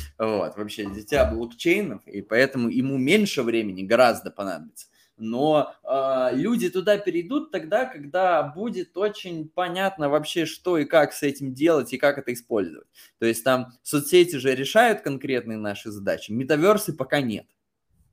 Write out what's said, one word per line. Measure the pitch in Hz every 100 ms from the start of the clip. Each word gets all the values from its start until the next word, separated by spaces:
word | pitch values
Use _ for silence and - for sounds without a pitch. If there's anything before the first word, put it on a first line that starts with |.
| - -
Вот. | 110 107 87 101
Вообще, | 104 110 101
дитя | 98 - 143 123
блокчейнов, | 113 117 - 170 190 196 98 -
и | 101
поэтому | - 113 135 127 117
ему | 120 131 139
меньше | 131 208 196 -
времени | 117 113 107 92
гораздо | 95 117 127 104 95
понадобится. | - 98 82 78 - - _ _ -
Но, | 110 117 151 151 131 -
а, | - 135 135 131 127
люди | 131 185 233 175
туда | 180 185 208
перейдут | 202 170 175 285 302
тогда, | 185 156 214 262
когда | 156 143 175 185 165
будет | 147 151 233 - 170 175
очень | 208 208 190 165 156
понятно | - 180 175 196 190 143
вообще, | 147 147 175 156
что | - 180 170
и | 139
как | 165 143
с | -
этим | 147 139 135 127
делать | 160 156 120
и | 131
как | 143 143
это | 135
использовать. | 120 - 113 87 71 - _ - -
То | 113
есть | 113
там | 135 127 123 _
соцсети | - 147 143 180 175 151
же | 131 131
решают | 139 214 240 208
конкретные | 156 139 - 127 113 110
наши | 104 101 113
задачи, | 104 98 - -
метаверсы | 110 135 151 180 208 190
пока | - - 147
нет. | 127 98 - _ _ _ _ _ _